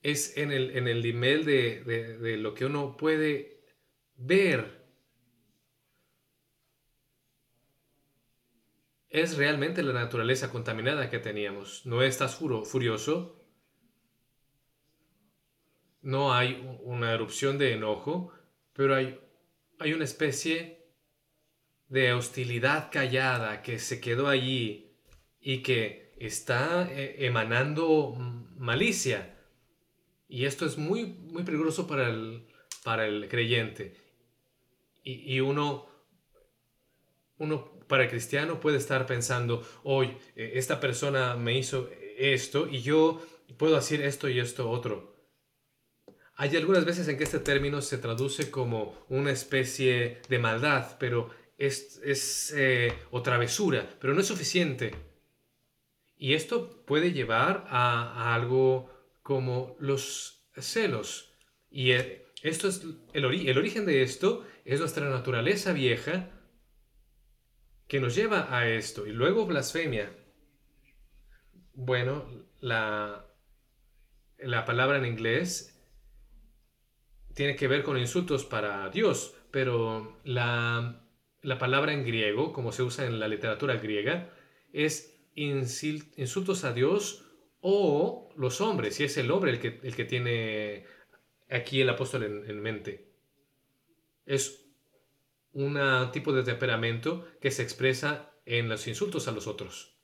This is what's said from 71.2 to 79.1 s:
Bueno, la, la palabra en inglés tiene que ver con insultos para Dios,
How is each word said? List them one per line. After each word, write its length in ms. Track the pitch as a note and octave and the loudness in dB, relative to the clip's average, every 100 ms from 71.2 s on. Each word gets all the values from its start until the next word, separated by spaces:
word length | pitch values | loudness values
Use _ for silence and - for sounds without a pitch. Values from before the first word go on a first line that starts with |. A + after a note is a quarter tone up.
| - - _ - - | -20 -20 _ -20 -20
Bueno, 720 | - B2+ B2+ B2 C#3+ - - - _ | -10 0 0 0 -2 -6 -16 -20 _
la, 680 | B2+ A2+ A2 G#2+ G#2 G#2 - _ _ _ _ _ _ _ _ _ _ _ | -2 0 0 -2 -4 -8 -16 _ _ _ _ _ _ _ _ _ _ _
la 260 | C3+ A#2+ A2 | -2 -2 0
palabra 320 | A#2+ C3 C#3 | 2 4 4
en 80 | B2+ | 2
inglés 640 | A2 A2+ B2 F3 - - - _ - - - - - - _ _ _ _ _ _ - - - | 0 2 2 0 -4 -8 -20 _ -20 -20 -20 -20 -20 -20 _ _ _ _ _ _ -20 -18 -4
tiene 200 | C#3 C#3 | -2 0
que 120 | C3+ | 2
ver 160 | C#3+ | 2
con 160 | C#3+ C3+ | 0 0
insultos 440 | A#2+ F3+ F3 C#3 | 0 0 0 -2
para 460 | - A2+ G#2 G2+ F#2+ | -2 -4 -2 -4 -4
Dios, 460 | E3 A3 | 2 2